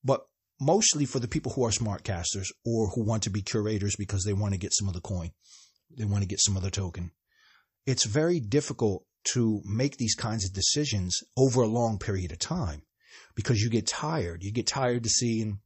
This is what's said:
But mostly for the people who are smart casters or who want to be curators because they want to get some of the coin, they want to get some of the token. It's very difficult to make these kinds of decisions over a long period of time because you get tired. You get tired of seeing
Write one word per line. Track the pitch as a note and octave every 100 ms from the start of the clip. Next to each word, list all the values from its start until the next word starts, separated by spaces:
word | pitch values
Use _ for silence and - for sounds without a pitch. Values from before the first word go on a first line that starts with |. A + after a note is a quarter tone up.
But | C3+ C3+ - _ _ _
mostly | C#3 F#3 G#3+ D3 C#3+
for | C3+
the | A#2
people | E3 -
who | -
are | A#2+
smart | G#2 A2 G2
casters | - F#2 F2 G2 F#2+ - A#2
or | A2+ G#2+
who | B2
want | A2 A2
to | G#2
be | G2+
curators | G2+ A2 G#2+ G#2+ G2+ -
because | G2 G2 F#2+
they |
want | G2 G#2
to | G2
get | G2
some | - G2
of |
the | F2+
coin, | - F#2 E2+ - _ - - _ _ -
they |
want | G#2+ G2+
to | F#2+
get | F#2+
some | - F#2+
of |
the | F#2+
token. | G2 F#2 F2 F2 _ _ _ _ _ _ _ -
It's | B2+ A#2
very | A2 D#3+ F3
difficult | G#2+ C3+ - C3+ A2+ F#2 _ _ -
to | B2+ A2+ G#2 G2
make | G#2+ C#3 -
these | A2+ -
kinds | A2+ A2+ F#2+
of |
decisions | F#2+ - C#3+ D3 G#2+ F2+ F2+ - -
over | C3 B2
a | A2+
long | A2+ A#2 G#2+
period | - G2 F2+
of | -
time | - F3 G#2 D2 _ _ _ - - -
because | G2+ A2+
you | A2+
get | A2+ -
tired. | - D3+ D#3+ F2 E2+
You | G2
get | A2 G#2+
tired | C#3 C3 B2 A2
of |
seeing | - A#2+ A2+ G#2+ G2+